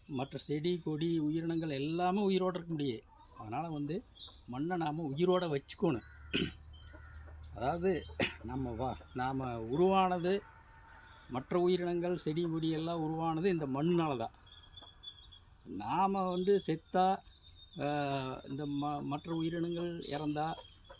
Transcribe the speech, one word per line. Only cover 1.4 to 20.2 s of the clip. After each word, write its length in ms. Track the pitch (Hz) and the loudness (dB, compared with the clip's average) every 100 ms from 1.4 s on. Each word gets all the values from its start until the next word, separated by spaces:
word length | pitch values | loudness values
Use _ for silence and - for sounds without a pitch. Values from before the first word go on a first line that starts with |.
| 165 165 165 | 0 0 -2
எல்லாமே 520 | 135 147 165 180 196 | -2 -2 2 2 4
உயிரோடு 360 | 202 190 185 180 | 4 4 2 0
இருக்க 160 | 170 | -4
முடியும். 280 | 160 143 110 - - - - | -2 0 -2 -8 -20 -18 -14
அதனால 320 | 110 120 165 | -6 -4 -2
வந்து 340 | 151 143 180 - - - - 110 | -4 -2 -4 -6 -12 -12 -10 -6
மண்ணை 300 | 127 160 180 | -2 0 0
நாம 260 | 156 151 156 139 | 0 0 -2 2
உயிரோட 320 | 180 180 175 | 4 4 2
வச்சுக்கணும். 600 | 143 - - 175 120 - - - - - - - - - - - - - - - 104 | -2 -4 0 2 2 -2 -14 -4 -2 -2 -6 -16 -18 -18 -16 -16 -16 -16 -16 -14 -4
அதாவது, 500 | 127 170 185 165 - - - - | -2 0 2 0 -2 -2 -2 -4
நம்ம 280 | 110 127 127 | -6 -4 -4
வா-, 300 | 110 127 - - | -2 -2 -4 -8
நாம 460 | 127 127 135 131 117 | -4 -2 -2 -4 -4
உருவானது, 840 | 113 143 185 190 185 180 175 196 - - - - - - - - - | -2 4 6 6 6 4 2 0 -2 -16 -20 -20 -6 -4 -4 -8 -6
மற்ற 300 | 123 135 175 | -6 0 4
உயிரினங்கள், 580 | 180 180 175 175 175 180 | 6 4 2 0 0 0
செடி, 240 | 156 156 | 0 0
கொடி 280 | 170 160 160 | 2 2 2
எல்லாம் 320 | 156 165 170 | 2 0 0
உருவானது 480 | 156 160 165 160 190 | 0 0 0 2 2
இந்த 160 | 170 143 | 2 2
மண்ணுனால 520 | 135 160 175 160 127 | 2 4 4 4 0
தான். 140 | 113 - - - - - - - - - - - - - - | -2 -6 -20 -20 -18 -18 -18 -16 -16 -16 -18 -20 -20 -18 -12
நாம 640 | 90 104 156 190 196 185 | -8 0 2 4 4 2
வந்து 340 | 180 185 202 - | 2 4 4 4
செத்தா, 520 | 160 - 180 185 196 - - - - - - | -2 0 4 4 2 -4 -20 -16 -14 -12 -6
ஆ, 640 | 139 147 143 139 131 131 - | -2 0 0 0 -2 -6 -6
இந்த 160 | 139 147 | -6 -2
ம-, 380 | 143 147 147 | -2 -2 -2
மற்ற 320 | 143 147 165 165 | -2 -4 -2 -2
உயிரினங்கள் 640 | 165 170 170 170 175 170 | 0 0 -2 -2 -2 -4
இறந்தா, 540 | - 143 | -4 -2